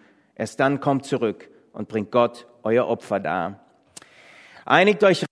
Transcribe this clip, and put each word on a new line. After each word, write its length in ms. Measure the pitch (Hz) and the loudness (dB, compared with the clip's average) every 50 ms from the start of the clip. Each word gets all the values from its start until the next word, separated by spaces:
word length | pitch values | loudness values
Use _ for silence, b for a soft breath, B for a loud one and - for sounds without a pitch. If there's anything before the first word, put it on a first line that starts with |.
| b b b b b b b | b b b b b b b
Erst 260 | - 113 - - - | -10 -10 -6 -4 -2
dann 200 | 131 139 143 135 | -2 0 -2 -2
kommt 260 | - 147 139 127 - | -2 -2 -2 -2 -4
zurück 440 | - 143 113 117 107 101 - - - b b b b | -4 -4 -2 -2 -4 -4 -6 -12 -20 b b b b
und 160 | b 107 104 | b -14 -10
bringt 240 | - 110 110 101 - | -6 -6 -6 -4 0
Gott 360 | - 123 120 120 - - - - _ _ - | 0 2 2 0 -2 -8 -20 -20 _ _ -4
euer 240 | 110 113 123 - | -2 0 0 0
Opfer 320 | - 113 98 - - 104 98 | -2 -4 -6 -6 -6 -6 -4
dar. 400 | 95 76 87 92 85 95 101 - _ _ _ _ _ _ B B B B B B B B B B B B B B B | -4 -4 -4 -4 -4 -6 -8 -12 _ _ _ _ _ _ B B B B B B B B B B B B B B B
Einigt 380 | B 139 160 190 208 202 208 214 | B 4 4 6 4 4 4 4
euch 200 | 190 175 - - - | 4 4 2 -2 -8